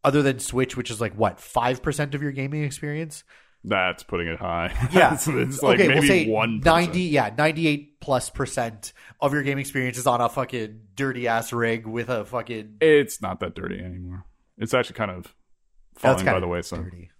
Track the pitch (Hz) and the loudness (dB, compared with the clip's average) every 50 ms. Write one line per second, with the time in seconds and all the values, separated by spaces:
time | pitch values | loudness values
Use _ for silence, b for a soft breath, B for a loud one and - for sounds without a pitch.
0 | - 143 135 147 143 139 131 120 - - 120 127 131 123 - 127 123 - 117 104 | 2 4 4 4 4 4 2 0 -6 -4 0 0 0 0 -2 -8 -6 -6 -4 -4
1 | 117 104 90 104 110 101 - - - - - 123 117 127 131 127 - 160 139 - | -4 -4 0 0 0 0 0 -4 -18 -4 -2 0 0 0 -2 -2 -4 -4 -2 -2
2 | 147 139 143 139 147 147 135 135 135 139 147 151 151 139 135 - - 147 147 156 | -4 -4 -4 -4 -4 -4 -4 -4 -6 -4 -4 -4 -4 -4 -6 -8 -8 -8 -6 -6
3 | 165 156 151 - _ b b b b b b b b 95 98 95 92 92 87 - | -8 -10 -12 -18 _ b b b b b b b b -2 0 2 2 0 -2 -4
4 | - - - 87 85 82 82 - 98 90 85 85 85 90 - - 123 127 170 185 | -10 -6 -4 -4 -4 -4 -6 -6 -4 -4 -2 -2 -2 -4 -2 -2 -2 4 6 6
5 | 160 127 156 127 - 156 139 127 - 131 135 135 143 135 - - 190 151 135 - | 6 6 4 0 -2 -2 0 0 -2 -2 -2 0 2 4 6 6 6 6 6 6
6 | 143 143 - - - 110 110 107 110 117 113 107 135 165 160 170 175 170 175 180 | 6 6 6 4 4 2 2 2 2 0 -2 2 4 6 6 6 4 2 0 -2
7 | 185 170 147 143 117 104 107 135 151 156 156 160 165 156 147 143 147 _ _ _ | 0 2 2 2 2 0 0 0 0 0 2 2 2 2 0 0 -4 _ _ _
8 | - 143 135 123 - - - - 135 127 - 135 120 113 110 104 - - B B | -2 0 0 0 0 -4 -4 -4 -4 -2 -2 -4 -4 -4 -6 -12 -16 -18 B B
9 | B B B _ 143 143 139 147 135 143 139 139 135 - - 135 127 127 113 127 | B B B _ 0 0 0 0 0 0 -2 -2 -4 -4 -4 -2 -2 -2 -4 0
10 | 120 139 120 120 120 117 - 147 127 117 - 120 110 107 107 110 107 98 95 - | 2 2 4 4 2 0 0 -2 -4 -4 -4 -6 -6 -6 -10 -18 -20 _ _ -4
11 | 139 135 123 123 123 117 113 117 113 - 123 120 117 113 113 113 110 113 110 117 | -4 -2 -2 -2 0 0 0 0 -2 -2 -2 -2 0 0 0 -2 -4 -6 -6 -6
12 | 117 120 127 110 101 - 127 120 110 - 117 110 107 107 107 107 156 160 151 147 | -4 -2 -4 -4 -4 -6 -8 -8 -6 -6 -10 -10 -10 -14 -2 2 4 6 6 6
13 | 135 - - - - 92 92 - 92 85 - 92 90 87 92 95 92 92 90 92 | 4 2 -6 -8 -6 -8 -6 -6 -6 -8 -8 -10 -8 -8 -8 -8 -10 -10 -12 -12
14 | 90 90 92 95 - - _ _ _ _ _ - 104 113 - 127 120 - - - | -12 -12 -14 -14 -18 -20 _ _ _ _ _ -8 -4 0 0 0 0 -2 -4 -6
15 | 110 98 92 90 87 - _ _ _ _ _ _ _ _ _ _ _ _ _ - | -6 -6 -6 -12 -14 -18 _ _ _ _ _ _ _ _ _ _ _ _ _ 0
16 | - 131 131 92 95 131 98 92 90 87 87 87 82 - 90 80 82 90 87 87 | 2 2 2 4 2 0 0 0 -2 -2 -4 -4 -4 -6 -10 -10 -10 -12 -14 -18
17 | 87 85 _ | -20 -20 _